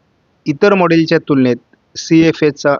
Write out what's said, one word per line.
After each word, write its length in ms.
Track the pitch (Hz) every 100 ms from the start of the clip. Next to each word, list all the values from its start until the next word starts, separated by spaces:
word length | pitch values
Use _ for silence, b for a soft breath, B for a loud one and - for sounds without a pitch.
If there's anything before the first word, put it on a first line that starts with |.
| _ _ _ _ -
इतर 280 | 143 208
मॉडेलच्या 440 | 196 170 165 160 165
तुलनेत 380 | - 139 127 120 - _ _ -
सीएफएसचा 800 | - 165 165 - 151 139 147 139